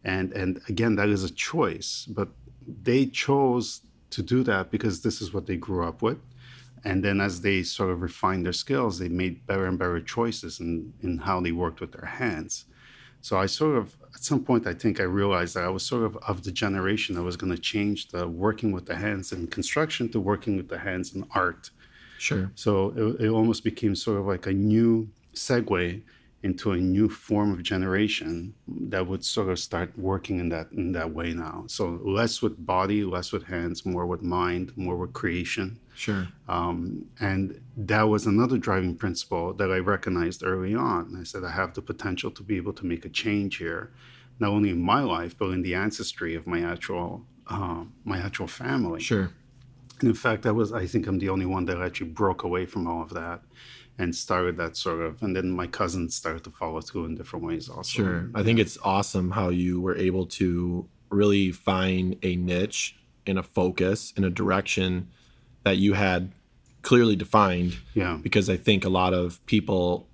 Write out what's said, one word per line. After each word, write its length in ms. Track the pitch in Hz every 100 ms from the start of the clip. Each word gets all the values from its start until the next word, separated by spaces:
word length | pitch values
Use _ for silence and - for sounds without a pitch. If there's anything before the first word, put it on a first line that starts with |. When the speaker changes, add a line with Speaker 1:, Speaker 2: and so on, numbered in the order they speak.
Speaker 1:
And, 280 | 95 95 92
and 280 | 101 92 92 -
again, 280 | 101 113 104
that 120 | 104
is 160 | 101
a 60 | 92
choice, 760 | - - 165 117 80 - - -
but 200 | 104 95 - - - - -
they 240 | - 123 135
chose 760 | - - 139 135 120 110 - - _ _
to 120 | -
do 200 | 87 123
that 260 | 127 98 92
because 320 | 107 107 90
this 180 | 110 -
is 100 | 92
what 140 | 95 92
they 100 | 90
grew 280 | 87 92 85
up 140 | 78
with. 160 | 110 104 - - - - - -
And 180 | 104 95
then 180 | 98 98
as 200 | 101 87
they 220 | 101 95
sort 280 | 87 - 95
of 120 | 90
refined 420 | 87 - 95 92
their 80 | 87
skills, 460 | 87 - 135 120 87
they 100 | 90
made 380 | 87 92 82 -
better 200 | 98 92
and 120 | 90
better 220 | 92 87
choices 600 | 80 - 117 110 85 -
in, 320 | 85 82 80 -
in 180 | 90 82
how 220 | 80 92
they 120 | 90
worked 280 | 85 87 82
with 120 | -
their 140 | - -
hands. 600 | - 123 156 - - - - - - - -
So 160 | - 95
I 80 | 95
sort 300 | - 156 135
of, 200 | 101 - -
at 80 | -
some 220 | - 143
point, 220 | - 120 110
I 80 |
think 260 | 85 113 90
I 40 |
realized 500 | 92 98 101 92 87 95
that 80 |
I 40 | 90
was 140 | 92
sort 200 | - 123
of, 120 | 110 110 -
of 160 | 92
the 80 | 92
generation 640 | 85 104 98 92 107 - 90
that 60 |
was 140 | 87 87
gonna 220 | 92 87
change 500 | - 107 101 101 -
the 200 | 90 87
working 420 | 85 101 107 110
with 160 | 92 -
the 100 | 85
hands 360 | 104 98 92
in 140 | 92 85
construction 600 | - 92 - 156 - 117
to 100 | 117
working 360 | 95 104 - 98
with 120 | 90
the 100 | 87
hands 360 | 98 92 90
in 120 | 95 95
art. 360 | 101 90 82 - _ - - - -
Speaker 2:
Sure. 320 | - 110 95
Speaker 1:
So 380 | - - 98 95 - 110 -
it, 80 | 110
it 20 |
almost 340 | 113 113 110
became 320 | 110 - 107
sort 240 | 95 - 101
of 80 | 98
like 200 | 92 -
a 60 |
new 560 | 95 104 110 113 113 110 - _
segue 680 | - - 123 - 92 87 95 - - _ _
into 280 | 98 90 110
a 40 | 90
new 300 | 92 95 107
form 420 | 107 - 104 104
of 100 | 92
generation 920 | 85 95 95 95 107 - 80 85 90 - -
that 380 | - 104 98 90
would 160 | 95
sort 240 | - - 95
of 80 | 90
start 400 | - 85 87 -
working 400 | 95 95 - 92
in 100 | 85
that, 220 | 82 80
in 200 | - 90
that 200 | 87 82
way 220 | 80 85
now. 300 | 85 80 82 -
So 340 | - 95 85
less 360 | 98 98 113 -
with 240 | 123 -
body, 400 | 80 92 98 104
less 280 | 98 90 87
with 100 | 101
hands, 400 | - 90 85 87
more 220 | 98 90 87
with 160 | 87
mind, 500 | 87 90 87 87 90 -
more 200 | 90 90
with 160 | 87
creation. 680 | - 98 85 87 - 98 110 _
Speaker 2:
Sure. 340 | - - 101 87 - -
Speaker 1:
Um, 580 | 87 87 87 85 - - -
and 400 | 101 95 95 - - -
that 260 | 101 107
was 200 | 107 107 107
another 300 | 104 127 123
driving 360 | 110 95 92
principle 580 | 85 98 85 - 90 85
that 160 | 98 95
I 80 | 92
recognized 640 | 92 98 - 90 85 90
early 300 | - 92 92
on. 420 | 113 131 90 95 92
I 40 |
said, 180 | 87 98
"I 60 | 90
have 240 | 90 92
the 80 | 95
potential 480 | - - 101 87 -
to 120 | -
be 140 | 98 101
able 160 | 87
to 120 | 95 87
make 180 | 85
a 40 | 92
change 480 | - 113 104 101 -
here, 340 | 82 82 - - - - - -
not 120 | 104
only 200 | 104 104
in 100 | 87
my 200 | 87 120
life, 360 | 131 82 85 -
but 140 | 98
in 120 | 92
the 120 | 90
ancestry 600 | 90 104 - - - 82
of 120 | 82 80
my 140 | 85
actual, 640 | 85 85 - 92 87 90 - - -
uh, 360 | 95 92 85 85 -
my 140 | 110 95
actual 280 | 95 - 90
family." 540 | - 123 135 98 82
Speaker 2:
Sure. 300 | - 110 92 - - - - - - -
Speaker 1:
And 80 | 127
in 40 |
fact, 300 | 110 123 110
I 60 | 120
was, 200 | 107 107
I 140 | 113 92
think 200 | 110 95
I'm 120 | 95
the 120 | 95
only 160 | 95 92
one 180 | 95
that 160 | 90 90
actually 300 | 90 - 85
broke 340 | 78 101 90
away 220 | 90 90 90
from 200 | 104 85
all 140 | 85
of 120 | 80
that 260 | 87 85 87 - - - - - -
and 160 | 90
started 440 | 85 - 92 90 82
that 180 | 82 -
sort 240 | - 82
of, 220 | 82 78
and 120 | 107
then 160 | 92 92
my 160 | 90 87
cousins 480 | - 92 90 82
started 300 | - - 80
to 60 | 80
follow 320 | - 82 80
through 240 | 78 - 80
in 80 |
different 320 | 80 - 85 82
ways 200 | 82 -
also. 320 | - 92 -
Speaker 2:
Sure. 280 | 95 87 90
I 80 | 113
think 160 | 101 113
it's 180 | 101 -
awesome 460 | 101 95 101 98 90
how 180 | 98 92
you 320 | 90 90 90
were 160 | 92 87
able 300 | 92 92 90
to 600 | - 92 87 87 87 87 _ _
really 420 | 101 104 101 95
find 640 | 87 - 95 92 92 92 92
a 140 | 92 90
niche 580 | 90 90 104 - - - _ _ -
and 120 | 95
a 40 |
focus 720 | 92 - 92 92 92 104 - -
and 100 | 95
a 40 |
direction 800 | 90 98 95 98 - 92 90 90 - - - _ -
that 140 | 104 95
you 160 | 98
had 360 | 101 98 90 92 - _ _ _ _
clearly 340 | - 123 117 98
defined. 640 | 85 110 101 90 87 87 -
Speaker 1:
Yeah. 240 | - 90 80
Speaker 2:
Because 280 | 95 107 95
I 80 | 92
think 260 | - 101
a 60 | 95
lot 240 | 92 92
of 300 | 90 90 82 -
people 600 | 107 - 95 87 90 -